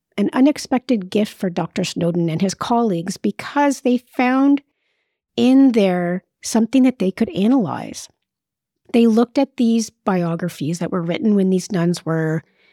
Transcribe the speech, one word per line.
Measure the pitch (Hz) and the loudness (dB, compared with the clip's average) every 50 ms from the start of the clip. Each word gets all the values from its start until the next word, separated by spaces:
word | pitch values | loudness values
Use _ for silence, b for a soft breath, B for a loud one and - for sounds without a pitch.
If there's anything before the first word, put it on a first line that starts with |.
| _ _ _ - | _ _ _ -4
an | 208 - | -4 -2
unexpected | - - 262 294 294 - - - 277 247 - - 254 214 180 185 | 0 2 2 2 2 0 -4 -4 -4 -4 -2 -2 -2 -2 -2 -4
gift | - 208 214 - - | -2 -2 -2 -2 -4
for | - - 185 | -6 -6 -4
Doctor | 175 180 170 - - - 180 | -4 -4 -6 -4 -4 -6 -6
Snowden | - - - 165 170 170 175 170 165 | -4 -4 -2 -2 -2 0 0 -2 -2
and | 156 160 | 0 -2
his | 202 190 165 | -2 -2 -2
colleagues, | - - - 240 233 233 226 185 170 170 196 190 - | -6 -4 -2 0 0 0 0 -2 -4 -6 -8 -10 -4
because | - 208 - - - - - 285 294 285 269 - | -4 -6 -6 -6 -14 -6 -2 0 0 0 0 0
they | _ 254 247 247 | _ 0 0 0
found | - _ _ - 254 247 254 269 277 277 285 277 - _ _ _ _ _ _ _ _ _ _ _ _ _ _ | -2 _ _ -2 -2 0 2 2 2 2 2 0 -2 _ _ _ _ _ _ _ _ _ _ _ _ _ _
in | - 233 247 262 269 269 269 220 | 0 2 4 6 6 6 6 4
there | 226 196 190 180 180 175 175 180 185 - _ _ _ | 4 2 2 2 0 -2 -2 -4 -6 -8 _ _ _
something | - - - 226 226 226 - 269 254 | -12 -2 0 0 0 2 2 4 4
that | 262 247 - | 4 2 0
they | 190 185 | -2 -4
could | - - 233 - | 0 -2 -4 -4
analyze. | 339 - 196 220 262 277 208 143 123 113 - - - - - - _ _ _ _ _ _ _ _ _ _ _ _ _ _ _ _ - | -2 -2 0 2 2 2 0 -2 -4 -8 -10 -12 -14 -16 -18 -20 _ _ _ _ _ _ _ _ _ _ _ _ _ _ _ _ 2
They | 240 233 | 4 4
looked | 233 220 226 247 240 _ 294 | 4 4 4 2 2 _ -2
at | 269 269 _ - | -2 -2 _ -2
these | 247 226 226 233 220 - | 0 2 2 0 -2 -4
biographies | _ _ _ - 190 180 175 170 170 170 185 175 - - 143 139 175 170 | _ _ _ -2 -2 0 0 -2 -4 -4 -6 -8 -8 -6 -6 -6 -4 -4
that | 180 165 - | -6 -4 -4
were | 185 | -4
written | 170 170 170 - - 220 208 | -4 -4 -4 -2 0 0 2
when | 202 190 185 | 2 2 2
these | 190 185 180 - 214 | 0 0 -2 -4 -4
nuns | 175 165 175 175 - - | -2 0 0 -2 -4 -4
were | 160 165 160 160 160 160 160 - _ _ _ _ _ | -4 -4 -2 -2 -2 -4 -4 -6 _ _ _ _ _